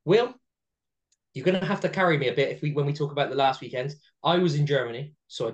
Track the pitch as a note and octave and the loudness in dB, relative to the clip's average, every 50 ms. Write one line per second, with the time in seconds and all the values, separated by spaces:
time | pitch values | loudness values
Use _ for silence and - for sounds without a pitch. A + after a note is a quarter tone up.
0 | _ D3 G3 A#3 B3 A#3+ - - _ _ _ _ _ _ _ _ _ _ _ _ | _ 2 4 4 4 0 -6 -14 _ _ _ _ _ _ _ _ _ _ _ _
1 | _ _ _ _ _ _ _ C#3 - F3+ F#3 F#3 - D3+ - - - F3+ - G3 | _ _ _ _ _ _ _ -2 0 0 0 2 0 -2 -2 -2 -2 -2 0 2
2 | F3+ F3 D#3 C#3+ B2+ A#2+ - C#3+ C3+ - - - D3+ D3+ C3+ D3 C#3 C#3+ C#3+ - | 2 2 2 2 2 0 2 2 0 0 -2 -4 -4 -2 -2 0 0 -2 -2 -2
3 | D3 D3 C#3 C#3+ C#3 - C3 C#3 C3+ C3+ C3 - C3+ A#2+ B2+ B2 B2+ D3 D3+ - | -4 -4 -2 -2 -2 -2 0 2 2 2 0 -2 -8 -8 -6 -6 -6 -6 -8 -12
4 | _ _ _ _ - D#3 F3 F3+ F3+ E3 C#3+ D3 D3 C#3+ C#3+ C3 A#2+ A#2 A#2 B2 | _ _ _ _ 0 2 2 4 4 2 2 2 2 2 2 0 0 -2 -6 -10
5 | D3+ D3+ - _ _ _ - - B2 A2+ | -12 -14 -16 _ _ _ -8 -6 -6 -6